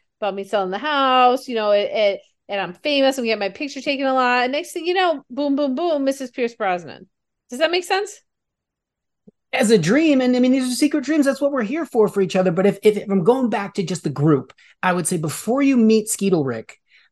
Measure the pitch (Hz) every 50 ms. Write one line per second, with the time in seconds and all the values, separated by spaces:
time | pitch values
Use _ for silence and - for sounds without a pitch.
0 | _ _ _ _ 214 202 190 196 196 196 233 208 190 185 190 208 262 302 294 277
1 | 269 262 254 254 247 247 247 277 277 - 240 220 214 208 208 202 202 - - 220
2 | 214 202 196 - - _ _ _ _ - 202 196 190 160 - - _ 302 285 277
3 | 269 269 269 277 240 226 220 208 202 196 190 - 302 269 - 269 262 302 277 262
4 | 277 269 262 262 254 247 247 247 247 254 269 294 349 - - 349 320 349 359 381
5 | 370 349 311 269 - _ 247 254 294 285 277 285 294 277 254 277 349 349 311 285
6 | 269 269 269 269 262 247 - - 240 233 233 - 220 190 180 175 165 135 80 -
7 | - - _ _ _ _ _ _ _ _ 247 247 320 320 349 370 359 - 392 381
8 | 415 381 - - _ _ _ _ _ _ _ _ _ _ _ _ _ _ _ _
9 | _ _ _ _ _ - _ _ _ _ - 254 262 202 233 196 151 165 226 294
10 | 330 320 285 262 254 247 247 247 247 254 254 269 254 254 247 - 302 294 311 302
11 | 247 277 311 311 277 277 262 - 285 277 285 262 220 196 269 330 320 - - 233
12 | 214 185 - 202 196 180 - 190 180 185 165 185 190 202 196 - - 214 208 202
13 | - 202 196 190 165 202 247 269 254 226 202 - 202 196 - - 180 156 185 160
14 | - 160 135 135 143 160 151 131 127 - - _ _ _ _ _ - 185 180 180
15 | 165 - 185 170 156 156 - - - 208 240 277 285 269 269 240 220 220 220 220
16 | 214 214 - - 196 196 185 165 139 135 117 110 110 - - _ _ _ _ _
17 | _ _